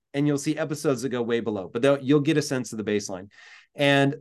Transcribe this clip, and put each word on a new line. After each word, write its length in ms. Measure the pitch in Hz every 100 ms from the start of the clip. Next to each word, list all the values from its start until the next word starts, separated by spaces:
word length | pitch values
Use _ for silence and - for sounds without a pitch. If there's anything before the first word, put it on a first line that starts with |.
| _
and 120 | 139 147
you'll 120 | 143
see 200 | 156 151
episodes 440 | 160 147 156 123
that 80 | 127
go 120 | 123
way 200 | 117 117
below, 280 | 113 104 90
but 100 | 117
they'll, 180 | 135 139
you'll 220 | 127 147
get 160 | 139 151
a 40 |
sense 300 | 143 131 117
of 60 | 110
the 120 | 104
baseline. 380 | 104 101 92 98 _ - - _ -
And 400 | 143 139 139 139